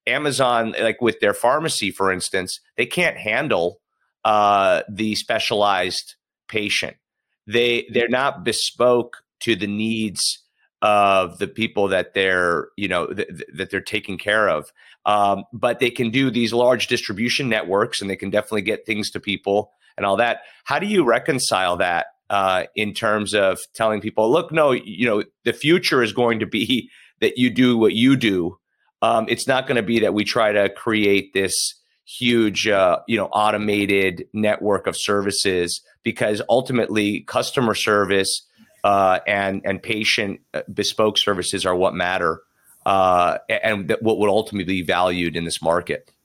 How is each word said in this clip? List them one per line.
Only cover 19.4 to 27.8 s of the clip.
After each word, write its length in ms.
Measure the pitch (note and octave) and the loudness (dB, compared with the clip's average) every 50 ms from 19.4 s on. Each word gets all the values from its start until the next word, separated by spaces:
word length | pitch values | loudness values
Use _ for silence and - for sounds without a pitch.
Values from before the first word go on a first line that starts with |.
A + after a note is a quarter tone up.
| - G2 G2+ G#2 G2+ _ _ _ _ _ _ | -2 0 0 0 0 _ _ _ _ _ _
and 80 | - G2+ | -4 -2
all 120 | G2 G2 | 0 2
that. 240 | G#2 A#2+ A#2 - - - - - _ _ | 2 2 0 0 -4 -8 -20 -20 _ _
How 160 | - C#3 D#3 | -4 -4 -4
do 60 | G3 | -2
you 180 | G#3 G#3+ F#3 C#3 | 0 2 2 4
reconcile 760 | A#2+ A#2 B2 - E3 C#3 B2+ - - A2 F#2 F#2 F2 F2+ | 4 2 2 2 -2 -2 -2 0 0 0 0 2 0 0
that, 300 | F2 F#2 F2 E2+ E2 - - _ _ _ - | 0 0 0 0 -2 -2 -4 _ _ _ -2
uh, 360 | G2+ G2 F#2+ F#2+ F#2 F#2 - - - | 0 2 2 2 2 0 -2 -4 -4
in 180 | G#2 G#2+ G#2 G2 | -4 -4 -4 -4
terms 400 | - A2+ G#2+ G#2+ G#2+ G#2 G2 G#2 | -4 -2 0 0 0 -2 0 0
of 260 | G#2 G2 F#2+ F2+ - - _ _ | 2 2 2 0 -2 -8 _ _
telling 260 | - A2+ A2 G#2+ G2+ | -2 0 0 0 -2
people, 320 | G#2 G#2+ - G#2+ G#2+ A2+ | -4 -4 0 0 2 2
"Look, 200 | C#3+ F3 F3 - | 2 2 0 0
no, 200 | D#3 D#3+ D3+ C#3 | 0 2 2 2
you 340 | B2 - - G#2+ F2+ F#2 B2 | 2 0 -4 -10 -6 -2 0
know, 180 | A#2 G#2 G#2 - - _ _ - | 0 0 0 -2 -4 _ _ -4
the 80 | A#2+ | -4
future 500 | - - - D3+ F3 F3+ - - D3+ B2+ | -4 0 2 2 2 2 2 2 2 2
is 120 | A#2 G#2+ G2 | 2 0 0
going 260 | B2 B2 A#2 A2+ A2 | 0 0 0 0 -2
to 60 | A2+ | -4
be 440 | - - G#2+ A#2 B2 C3 A2+ A#2+ - - - - | -4 -2 -4 0 0 -2 -2 -2 -8 -20 -20 -20
<laughs> 140 | _ _ - | _ _ -2
that 180 | A2+ G#2 - | -2 -2 2
you 120 | B2 B2 B2 | 2 0 2
do 280 | G#2+ B2 B2+ B2 A#2+ | 4 4 4 4 4
what 160 | A2+ | 4